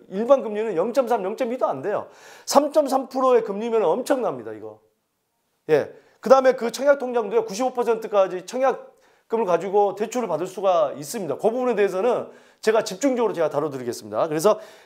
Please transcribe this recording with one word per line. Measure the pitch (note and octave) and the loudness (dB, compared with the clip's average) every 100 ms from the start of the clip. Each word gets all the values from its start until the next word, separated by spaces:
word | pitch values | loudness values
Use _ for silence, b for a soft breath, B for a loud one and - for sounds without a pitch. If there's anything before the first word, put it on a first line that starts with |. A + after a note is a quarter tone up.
| - | -10
일반 | F#3+ A#3 C4+ | -6 2 2
금리는 | G#3+ G#3 A3+ E3 | 2 -4 -2 -2
영점삼, | G#3+ A#3 A#3 A#3 | 0 0 0 -2
영점이도 | F#3+ A3 A#3+ B3+ D4+ | -2 -4 -4 -2 -2
안 | C3+ | -2
돼요. | E3 F3 - B B B - | -4 -4 -6 B B B 2
삼점삼 | C#4 D4 D#4 C#4 C4+ B3+ | 2 4 2 2 -2 -2
프로의 | C4 C4 A#3+ | 0 4 4
금리면 | A3 G3 A#3 A3+ | 2 -4 -2 2
엄청납니다, | E3+ G#3 B3 C4+ G3+ C3 A2 | 2 0 0 0 0 -6 -10
이거. | G#2+ G#2+ G#2+ _ _ _ _ _ _ _ _ - | -14 -16 -18 _ _ _ _ _ _ _ _ 2
예. | D3 G#2 b b b | 2 2 b b b
그다음에 | G#3 C4+ C4 | 6 6 6
그 | B3 A3+ | 2 -4
청약 | A#3 C#4+ C#4+ | 0 2 2
통장도요. | B3 A#3+ G3+ A3+ | 0 -4 0 -2
구십오 | A3 G3 B3+ | -2 -4 -2
퍼센트까지 | B3 A#3 A3 A3 G3+ F#3+ F3+ - | -2 -2 -2 0 0 2 -2 -8
청약금을 | B3+ C4 - - _ _ _ _ A3 | -2 0 -2 -10 _ _ _ _ -2
가지고 | F#3+ E3+ F#3+ G3+ G3+ - | 0 0 2 2 2 0
대출을 | G#3+ B3 G#3+ | -4 -4 -4
받을 | D3+ F3+ | -4 -6
수가 | G3+ F#3+ F3 C#3+ B2+ | -2 0 2 0 -4
있습니다. | D3+ A#3 D#3+ B2+ | -8 -6 -6 -2
그 | G#3 | 0
부분에 | B3 B3 | 0 -2
대해서는 | G#3 G3 F#3 A#3+ F3+ A2+ B B B | 2 0 2 0 -2 -4 B B B
제가 | A3 G#3+ | 0 2
집중적으로 | G#3 F#3 C#4 B3 A3 | 0 -2 0 2 0
제가 | E3+ D3+ | 0 0
다뤄드리겠습니다. | C#3+ D#3 C3+ A#2+ A2 G#2+ G#2+ D#3+ | 0 -4 -4 -6 -8 -6 -2 -2
그래서 | D#3 F#3 G#3+ B B | 2 2 2 B B